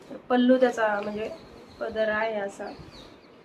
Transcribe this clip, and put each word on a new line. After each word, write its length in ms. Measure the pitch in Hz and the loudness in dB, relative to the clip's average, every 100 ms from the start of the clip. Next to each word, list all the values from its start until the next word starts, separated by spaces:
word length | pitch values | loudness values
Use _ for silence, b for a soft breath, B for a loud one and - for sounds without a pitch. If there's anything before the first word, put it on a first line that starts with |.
| - | -16
तर 60 | 262 | -12
पल्लू 400 | - 247 247 254 | 2 6 6 6
त्याचा 440 | 247 233 214 208 | 4 0 0 0
म्हणजे 280 | 208 208 226 - - - - - | -4 -6 -8 -10 -18 -20 -20 -10
पदर 280 | 220 214 220 | -6 -2 -2
आहे 260 | 214 226 | 0 -2
असा 300 | 214 202 202 208 285 - - - - - - | -2 -6 -8 -12 -14 -18 -20 -20 -20 -20 -20